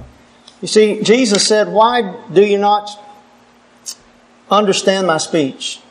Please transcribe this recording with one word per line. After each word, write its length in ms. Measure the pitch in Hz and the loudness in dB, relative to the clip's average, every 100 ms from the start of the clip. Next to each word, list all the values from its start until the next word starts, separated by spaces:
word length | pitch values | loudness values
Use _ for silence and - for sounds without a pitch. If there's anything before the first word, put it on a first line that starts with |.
| - - _ _ - - | -10 -20 _ _ -20 -14
You 60 | 185 | -2
see, 340 | 214 214 208 | 2 2 2
Jesus 460 | 208 240 247 208 - | 0 2 2 0 2
said, 200 | 214 190 | 0 2
"Why 480 | 190 233 247 202 175 - | 2 2 0 -4 -8 -2
do 140 | 160 208 | 2 2
you 140 | 202 | 2
not 320 | 208 208 208 - - - _ _ _ _ _ _ - - _ _ _ _ - | 0 0 -4 -16 -20 -20 _ _ _ _ _ _ -20 -20 _ _ _ _ -2
understand 560 | 196 202 190 - 190 185 | 0 2 0 0 0 0
my 100 | 160 | -2
speech?" 600 | - 170 135 - - - _ | -2 -2 -2 -6 -12 -14 _